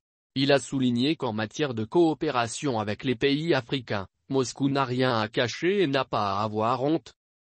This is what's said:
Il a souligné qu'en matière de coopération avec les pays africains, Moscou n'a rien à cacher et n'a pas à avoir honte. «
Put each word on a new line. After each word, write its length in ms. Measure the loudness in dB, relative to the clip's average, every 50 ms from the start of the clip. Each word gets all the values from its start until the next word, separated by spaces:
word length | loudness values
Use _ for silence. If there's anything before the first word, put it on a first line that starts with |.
| _ _ _ _ _ _ -4
Il 180 | 0 2 4 4
a 60 | 2
souligné 580 | 2 0 -2 0 0 2 2 2 0 0 -2
qu'en 160 | -2 -4 -4 -4
matière 400 | -4 -4 -4 -4 -4 -4 -4 -2
de 100 | -4 -4
coopération 960 | 0 2 4 4 4 2 0 -2 -2 0 0 0 -2 -4 -4 -2 -2 0 0
avec 240 | -2 -2 -4 -4 -2
les 120 | -4 -2
pays 380 | 2 2 2 2 2 2 2 2
africains, 540 | 0 0 -2 -4 -6 -4 -4 -6 -6 -6 -8 _ _ _ -2
Moscou 400 | 0 0 0 0 -2 -2 0 0
n'a 160 | 2 0 0
rien 340 | 0 0 0 2 2 2 0
à 80 | 0
cacher 540 | 0 0 0 -2 -2 -2 -2 -2 0 2 2
et 60 | 2
n'a 180 | 2 0 0 -2
pas 300 | -2 -2 -2 0 0 0
à 80 | 0 -2
avoir 400 | -2 0 0 0 0 0 0 0
honte. « 280 | 0 0 -2 -4 -8 -20 _ _ _ _ _